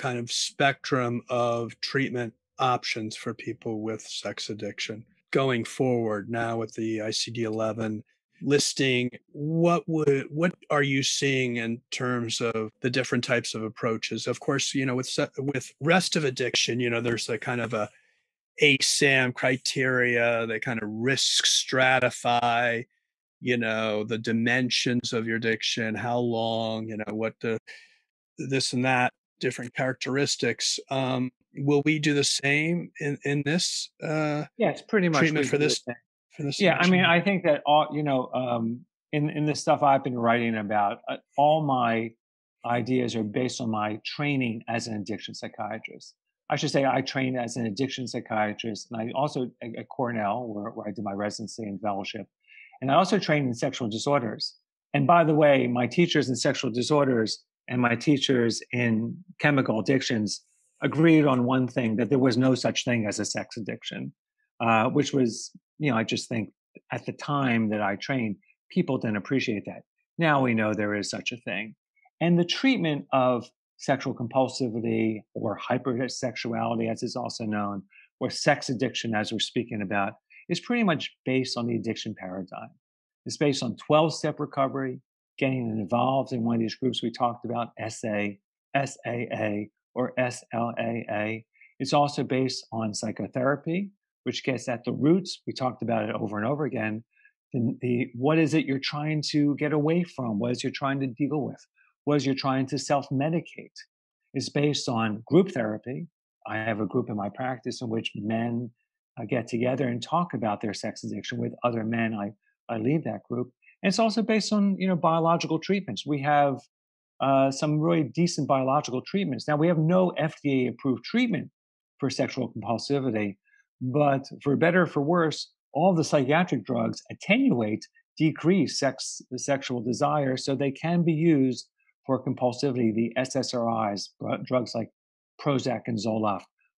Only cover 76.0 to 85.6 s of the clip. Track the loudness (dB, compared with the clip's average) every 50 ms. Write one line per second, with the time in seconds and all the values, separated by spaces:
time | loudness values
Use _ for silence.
76 | -2 -4 -4 -6 -6 -6 -6 -6 -6 -4 -2 -2 -2 0 0 0 0 -2 -2 -4
77 | -6 -6 -6 -6 -6 -6 -8 -6 -6 -4 -2 -2 -2 -4 -6 -8 -10 _ _ -20
78 | -20 _ _ _ -6 -4 -4 0 2 2 2 2 0 -4 -2 -2 -2 -2 -2 -4
79 | -4 -2 0 0 0 -2 -2 -4 -4 -2 -2 -4 -2 -2 -4 -6 -4 -2 0 0
80 | 0 -2 -4 _ _ _ -20 -20 -6 -6 -6 -6 -2 -2 0 2 4 2 2 2
81 | -2 -8 -12 _ _ 0 2 2 0 0 -4 -4 -2 -2 -2 -2 -2 -2 -4 -4
82 | -6 -8 -8 -8 -10 -10 -8 -8 -10 -10 -12 -14 -14 -14 -18 _ _ _ _ _
83 | _ _ _ _ _ -12 -4 0 2 2 2 0 -2 -4 -6 -8 0 4 4 4
84 | 4 4 0 -2 -4 -4 -4 -4 -8 -6 -2 -2 -2 -2 -2 -4 -4 -6 -6 -10
85 | _ _ _ _ _ _ _ -2 -2 0 0 -2